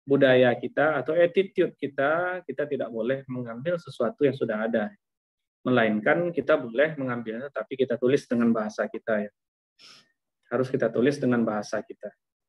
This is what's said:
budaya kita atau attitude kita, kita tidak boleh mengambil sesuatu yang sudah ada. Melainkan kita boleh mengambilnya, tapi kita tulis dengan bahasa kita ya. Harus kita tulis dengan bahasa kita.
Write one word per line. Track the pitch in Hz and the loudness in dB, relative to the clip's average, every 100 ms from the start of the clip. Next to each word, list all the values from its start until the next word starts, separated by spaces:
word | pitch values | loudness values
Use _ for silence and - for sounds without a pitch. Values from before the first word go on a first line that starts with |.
| - | 0
budaya | 143 139 127 123 | 4 6 6 6
kita | 117 123 135 151 147 | 2 -2 0 0 0
atau | 127 165 | 0 2
attitude | 175 196 190 - 165 | 2 2 0 0 -2
kita, | - 139 139 139 160 180 185 175 | -2 -8 -2 0 0 -2 -6 -8
kita | 131 147 | -6 -4
tidak | 135 117 | -4 -6
boleh | 117 113 135 131 | -4 -4 -4 -6
mengambil | 127 120 117 151 175 | -10 -8 -8 -6 -6
sesuatu | - - 117 - | -6 -4 -4 0
yang | 143 131 | 0 0
sudah | 117 107 113 | -4 -2 -2
ada. | 113 104 - _ _ _ _ _ _ 131 | -2 -4 -8 _ _ _ _ _ _ 0
Melainkan | 123 110 107 113 160 175 | 2 2 2 2 0 0
kita | 165 131 156 | -2 0 0
boleh | 120 117 156 | 0 0 0
mengambilnya, | 151 131 120 113 113 143 | 0 -6 -6 -6 -8 -8
tapi | 113 107 | -10 -6
kita | 135 131 117 | -2 -2 0
tulis | 123 139 - | 2 2 0
dengan | 120 117 | 0 2
bahasa | 113 107 - 107 | 2 -2 -4 -6
kita | 110 - 107 104 | -6 -4 -2 -4
ya. | _ _ _ _ _ - - _ _ _ _ - | _ _ _ _ _ -20 -20 _ _ _ _ -6
Harus | 120 127 | -2 0
kita | 123 113 | 0 0
tulis | 113 131 139 | 2 2 2
dengan | 135 120 | 2 2
bahasa | 110 107 104 107 | 0 -2 -4 -8
kita. | - - 107 - _ _ | -8 -14 -18 -18 _ _